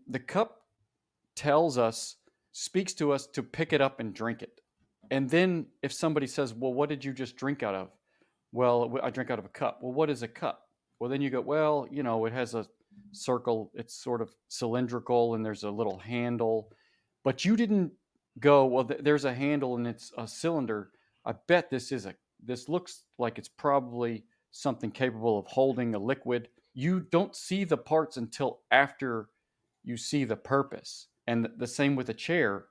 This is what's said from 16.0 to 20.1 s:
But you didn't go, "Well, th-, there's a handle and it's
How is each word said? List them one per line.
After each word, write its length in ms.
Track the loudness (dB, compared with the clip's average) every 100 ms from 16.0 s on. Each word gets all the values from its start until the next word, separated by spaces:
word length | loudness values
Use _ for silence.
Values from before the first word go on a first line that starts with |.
| -6 -4 -2 0 0 0 -4 _ _ _ _ _
But 200 | -4 0
you 120 | 2 2
didn't 380 | 4 2 2 -4 _ _ _ 2
go, 280 | 8 8 8
"Well, 180 | 4 0
th-, 160 | 0
there's 220 | 2 2 2
a 80 |
handle 440 | 0 0 0 0 -2
and 100 | -4
it's 240 | -6 -12